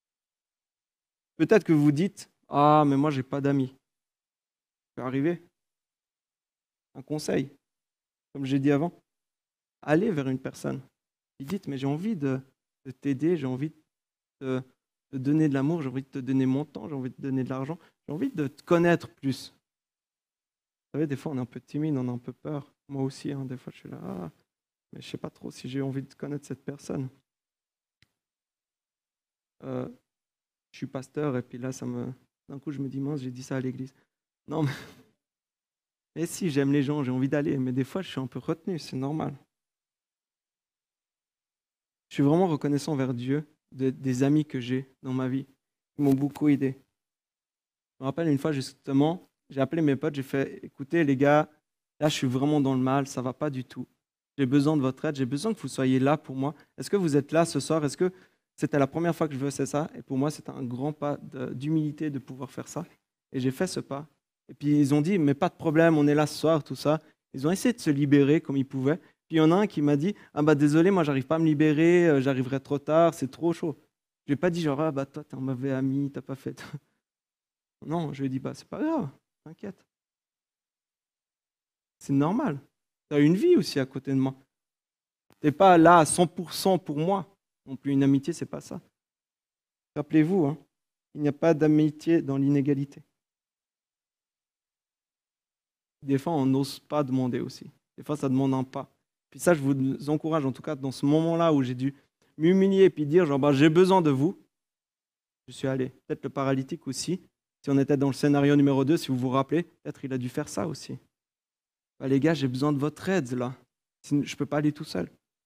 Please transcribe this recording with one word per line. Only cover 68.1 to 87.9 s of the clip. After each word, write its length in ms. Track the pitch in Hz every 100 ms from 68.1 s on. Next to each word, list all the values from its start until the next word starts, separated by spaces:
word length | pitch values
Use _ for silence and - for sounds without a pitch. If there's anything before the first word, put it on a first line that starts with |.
| 143 139 165
comme 160 | - 139
ils 80 | 127
pouvaient. 320 | 135 131 170 - _ _
Puis 80 | 160
il 20 |
y 40 |
en 100 | 156
a 40 | 180
un 120 | 208
qui 140 | 160
m'a 160 | 147 143
dit, « 180 | 175 202 -
Ah 80 | -
bah 140 | 156 147
désolé, 340 | 147 156 175
moi 140 | 190
j'arrive 240 | 151 135 123
pas 80 | 160
à 40 |
me 60 | 160
libérer, 640 | 147 156 147 165 175 170
euh, 140 | 139
j'arriverai 400 | 131 131 127 135
trop 180 | - 143
tard, 340 | 143 156 170
c'est 160 | - 131
trop 220 | - 165
chaud. » 260 | 170 170 135 _ _ _ _ -
Je 60 |
lui 20 |
ai 40 | 139
pas 120 | 180
dit 120 | 170
genre, « 180 | 156 135
Ah 100 | 160
bah 140 | 139 139
toi 180 | 156
t'es 120 | 151 131
un 60 |
mauvais 300 | 131 123 139
ami, 380 | 131 135 139 143
t'as 100 | 139
pas 140 | - 135
fait. » 280 | - 135 - 147 - _ _ _ _ _
<laughs> 420 | _ _ _ _ 139
Non, 280 | 165 151
je 80 | 135
lui 60 | 135
ai 20 |
dit, « 100 | 131
Bah 140 | 135
c'est 140 | 127 -
pas 120 | 165
grave, 280 | 302 320 147 - _ _
t'inquiète. » 420 | 151 165 202 - _ _ _ _ _ _ _ _ _ _ _ _ _ _ _ _ _ _ _ _ _ _
C'est 140 | -
normal. 440 | 139 147 226 269 139 - _ _ _ _
T'as 100 | 147
une 160 | 147 185
vie 220 | 339 349
aussi 220 | 156 143
à 60 | 127
côté 260 | 135 139
de 60 | 135
moi. 160 | 131 131 _ _ _ _ _ _ _ _ _ _
T'es 100 | 151
pas 260 | 139 196 175
là 220 | 165 175
à 60 | 151
cent 200 | - 175
pour 280 | - 165
cent 260 | - 196 185
pour 180 | - 147
moi. 300 | 165 202 - _ _ _ -
Non 100 | 131
plus, 160 | 139